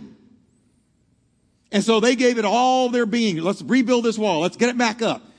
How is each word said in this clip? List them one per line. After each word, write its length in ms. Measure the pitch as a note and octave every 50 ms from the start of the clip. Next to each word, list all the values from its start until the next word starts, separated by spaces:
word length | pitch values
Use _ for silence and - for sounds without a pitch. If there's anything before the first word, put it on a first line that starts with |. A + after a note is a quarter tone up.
| - - - _ _ _ _ _ _ _ _ _ _ _ _ _ _ _ _ _ _ _ _ _ _ _ _ _ _ _ _ _ _ _ -
And 100 | G3+ G3+
so 160 | G#3+ A3+ A3
they 160 | G#3 B3 C4
gave 240 | A3+ B3+ B3 B3 A#3
it 60 | G#3+
all 440 | G3+ G3 A#3+ B3+ B3+ B3+ B3+ B3+ B3
their 180 | A#3 B3 A#3+
being. 320 | G#3+ F#3+ A#3+ A3+ G#3+ F3 D#3
"Let's 220 | E3 F3+ G3 G3
rebuild 440 | D#3 B2 A#3 C4+ B3+ G#3+ B3+ A#3+ A#3
this 120 | A#3 G#3+
wall. 240 | A3 G#3+ G#3 F3 D3+
Let's 160 | E3 F3+ -
get 120 | - A3+ B3
it 100 | B3 A#3+
back 240 | B3 A3+ G#3+ - A3+
up. 200 | G3+ C#3 A2+ - - -